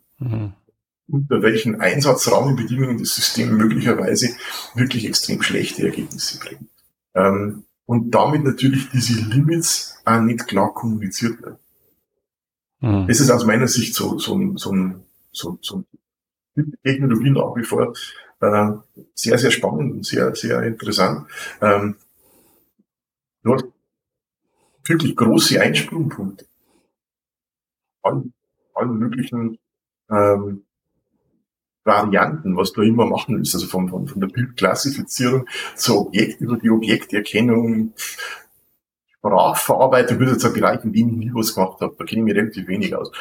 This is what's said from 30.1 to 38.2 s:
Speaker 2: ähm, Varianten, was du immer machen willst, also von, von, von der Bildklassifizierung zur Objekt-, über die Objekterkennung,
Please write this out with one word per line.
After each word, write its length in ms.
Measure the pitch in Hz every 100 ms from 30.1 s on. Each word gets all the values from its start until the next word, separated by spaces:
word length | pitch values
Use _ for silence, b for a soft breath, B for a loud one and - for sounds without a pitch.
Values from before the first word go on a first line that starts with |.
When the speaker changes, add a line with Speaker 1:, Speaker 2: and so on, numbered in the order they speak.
Speaker 2:
ähm, 520 | 104 104 101 101 98 - _ _ _ _ _ _ _ _ _ _ _
Varianten, 720 | 107 101 104 95 90 - 95 90
was 160 | 98
du 80 | 110
immer 240 | 110 117 101
machen 320 | 104 - 101
willst, 180 | - 92
also 100 | 90
von, 240 | 92 90
von, 180 | 92 92
von 120 | 98
der 60 | 95
Bildklassifizierung 1200 | - 120 - 92 - 139 139 - - 123 131 127 B B -
zur 260 | - 113
Objekt-, 400 | - 98 113 -
über 160 | 113 117
die 120 | 113
Objekterkennung, 1200 | 113 107 110 - 104 101 104 120 117 117 110 110 - B B